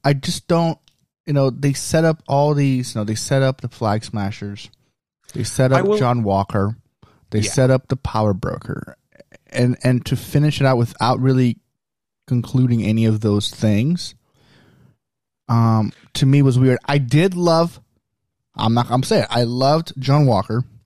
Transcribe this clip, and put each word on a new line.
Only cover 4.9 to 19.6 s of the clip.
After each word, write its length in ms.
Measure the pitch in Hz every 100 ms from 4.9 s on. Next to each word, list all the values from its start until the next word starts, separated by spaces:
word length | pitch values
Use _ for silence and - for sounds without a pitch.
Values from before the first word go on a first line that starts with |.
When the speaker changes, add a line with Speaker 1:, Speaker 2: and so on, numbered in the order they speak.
| _ _ _ _
Speaker 1:
They 120 | -
set 280 | 107 - 131
Speaker 2:
I 80 | 135
Speaker 1:
up 60 | 196
Speaker 2:
will 120 | 214
Speaker 1:
John 240 | 123 120
Walker. 540 | 107 98 98 104 101 113 _ _ _ _ _
They 100 | 110
Speaker 2:
Yeah. 100 | 107
Speaker 1:
set 200 | - 127
up 180 | 131 _
the 80 | 127
Power 380 | - 110 107
Broker. 600 | 92 - 87 - - - - _ _ - - _
And, 300 | - 123 -
and 200 | 127 123 -
to 100 | 131
finish 440 | - 143 151 -
it 60 | 135
out 120 | 127
without 420 | 117 - 117 123
really 380 | 131 127 127 - _ _ _ _ _ _ -
concluding 560 | 123 117 131 127 117
any 200 | 98 110 113
of 140 | 107
those 300 | 107 104 -
things, 640 | - 110 104 135 180 - - _ _ _ _ _ _ _ _ _ _ _ _ -
um, 440 | 117 113 113 104 - _
to 120 | - 135
me 160 | 143
was 160 | 135 127
weird. 200 | 131 123 -
I 120 | 147
did 360 | 123 143 190 175
love, 440 | 170 165 170 - _ _ _ _ _ _ _ -
I'm 180 | 113
not, 160 | 117 120
I'm 120 | 127
saying, 220 | 135 214 -
I 140 | 120
loved 480 | 117 123